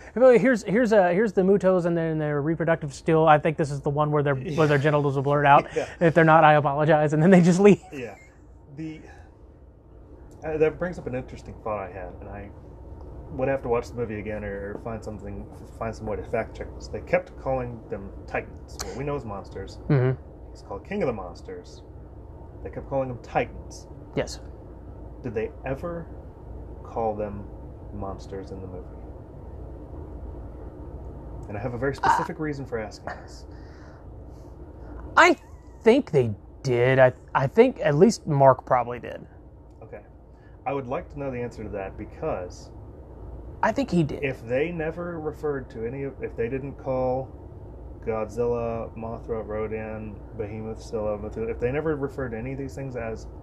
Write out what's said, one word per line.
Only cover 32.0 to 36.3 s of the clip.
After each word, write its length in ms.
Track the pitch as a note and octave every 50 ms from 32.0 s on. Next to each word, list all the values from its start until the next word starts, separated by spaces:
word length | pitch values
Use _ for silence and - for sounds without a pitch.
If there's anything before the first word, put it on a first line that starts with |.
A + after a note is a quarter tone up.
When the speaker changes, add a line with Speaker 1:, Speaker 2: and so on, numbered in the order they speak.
| - - - - - - E3 D#3+
Speaker 1:
Uh, 40 | D#3
Speaker 2:
reason 220 | D3+ C#3+ C#3 C3
for 140 | - B2 A2+
asking 280 | G#2+ G#2 - - - - - - -
this. 220 | - - - - - - - - - - - - - - - - - - - - - - - - - - - - - - - - - - - - - -
Speaker 1:
I 220 | - E4 F4+ - - - - - - - - - - -
think 280 | A3+ B3 D4 - -
they 200 | D#3 C3+ A#2+ A2